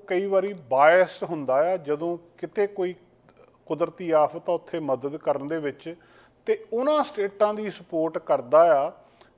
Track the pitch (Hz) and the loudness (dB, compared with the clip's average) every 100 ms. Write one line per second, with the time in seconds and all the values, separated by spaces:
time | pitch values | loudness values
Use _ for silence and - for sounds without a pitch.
0 | - 180 196 190 190 196 131 131 151 180 | -4 -4 0 0 0 -6 -2 4 6 6
1 | 180 - 165 165 135 131 165 185 143 147 | 4 -2 -8 -6 -2 0 0 -2 -4 -4
2 | 165 175 - _ 165 - 202 202 180 180 | -4 -8 -12 _ -10 -4 -4 -2 -6 -6
3 | _ _ _ _ _ _ _ 156 165 - | _ _ _ _ _ _ _ -4 -4 -4
4 | 180 156 147 165 165 170 - 170 151 131 | 0 2 2 0 -4 -6 -4 -8 -2 -4
5 | 131 151 - 139 139 160 147 139 165 170 | -4 -6 -4 -4 -4 -6 -6 -8 -14 -16
6 | _ _ _ _ - 220 - 226 269 302 | _ _ _ _ -4 -4 -4 -4 0 0
7 | 277 - 202 - 208 208 214 - 180 165 | -2 -4 -6 0 -2 0 -8 -12 -8 -4
8 | 160 160 - 143 123 151 170 147 147 - | -4 -4 -2 -2 4 6 6 4 0 -6
9 | _ _ _ | _ _ _